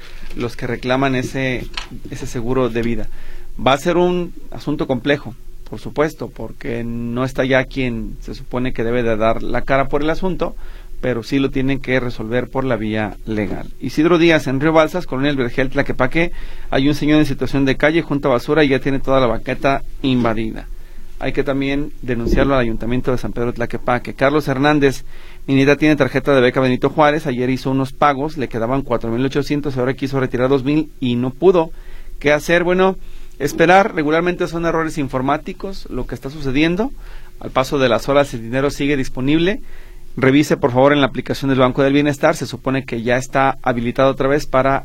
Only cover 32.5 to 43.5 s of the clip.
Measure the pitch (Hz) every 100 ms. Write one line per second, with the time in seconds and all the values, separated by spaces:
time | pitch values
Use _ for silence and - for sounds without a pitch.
32.5 | 170 175 180 190 185 - - - - 143
33.5 | - 165 190 196 180 147 160 180 180 170
34.5 | 165 170 160 160 156 131 131 135 147 190
35.5 | 180 190 185 - 127 120 123 135 156 139
36.5 | 131 165 180 254 - - - - - 113
37.5 | 131 131 147 127 107 - 143 139 120 113
38.5 | 131 139 135 143 139 131 131 131 156 175
39.5 | 214 - - - - - - 131 143 147
40.5 | 170 139 123 139 147 131 127 - 127 139
41.5 | 131 127 123 139 143 147 143 156 - 127
42.5 | 120 135 131 131 117 113 123 131 139 135